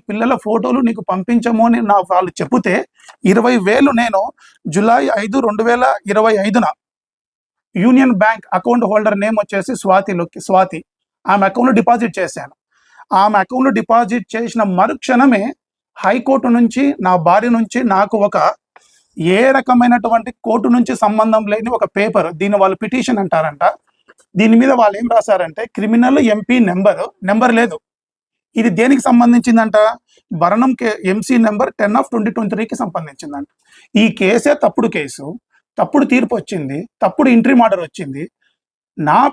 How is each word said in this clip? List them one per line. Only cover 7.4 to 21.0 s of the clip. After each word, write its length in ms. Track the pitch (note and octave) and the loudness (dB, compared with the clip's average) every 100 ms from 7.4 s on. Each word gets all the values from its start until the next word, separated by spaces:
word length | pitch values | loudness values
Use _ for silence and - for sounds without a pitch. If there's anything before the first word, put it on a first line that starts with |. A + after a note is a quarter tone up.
| _ _ _ F3 | _ _ _ 0
యూనియన్ 300 | A#3 B3+ C4 F#3+ | 2 4 4 2
బ్యాంక్ 240 | G#3+ A3 - F#3 | 0 0 -6 -4
అకౌంట్ 280 | A#3+ A#3+ A3+ | 0 0 0
హోల్డర్ 280 | G#3+ G#3+ G3+ | 0 0 -2
నేమ్ 160 | G#3+ G#3+ | -2 -2
వచ్చేసి 300 | G3+ G3 - A#3 | -4 -6 -6 -4
స్వాతిలోకి, 580 | G3+ F#3+ G3 F3 E3+ F#3+ - | 0 0 0 -4 -6 -10 -2
స్వాతి, 320 | F#3 F#3 E3+ - _ _ _ - | 0 0 -4 -18 _ _ _ -2
ఆమె 120 | G3+ F#3+ | 0 0
అకౌంట్లో 240 | A#3+ B3+ A3+ | 0 0 2
డిపాజిట్ 340 | G#3+ A#3+ A3+ F#3+ | 2 0 -2 -4
చేశాను. 340 | E3+ D#3 C3+ _ _ _ _ - - F#3+ | -6 -8 -16 _ _ _ _ -20 -4 0
ఆమె 160 | G#3 G#3 | 2 0
అకౌంట్లో 280 | F#3 B3+ C4+ A3 | -2 -2 0 0
డిపాజిట్ 460 | - A#3 G#3 A#3+ - | 2 0 2 -4 -6
చేసిన 280 | A3 A#3 A#3 G#3 F3+ | -8 -4 -2 -2 0
మరుక్షణమే 640 | A#3 - - B3 C4+ G#3 A#3 - _ _ _ - | 0 -2 -2 2 4 2 -2 -10 _ _ _ -4
హైకోర్టు 440 | F#3+ A#3+ C4+ C4+ B3+ A#3+ | -2 -2 0 0 2 2
నుంచి, 260 | A3+ B3 C#4 - F#3 | 2 0 -2 0 0
నా 60 | F3+ E3 | 2 2
భార్య 240 | G3+ A#3+ A3+ | 2 2 -2
నుంచి 220 | A3 A#3+ A#3+ | -2 -4 0
నాకు 240 | F#3+ G3+ G#3+ G3+ | 0 0 0 0
ఒక 100 | F#3 E3 - _ _ _ _ _ - E3 G3 | 0 -2 -2 _ _ _ _ _ -4 0 2
ఏ 20 | C4 C4+ | 2 2
రకమైనటువంటి 720 | B3 B3 A#3+ A#3+ A3+ A3+ A3+ - A3+ | 2 2 4 2 0 -2 -2 -10 -4
కోర్టు 220 | A3 A#3+ | -2 2
నుంచి 180 | A#3+ A#3+ A#3 | 2 0 -2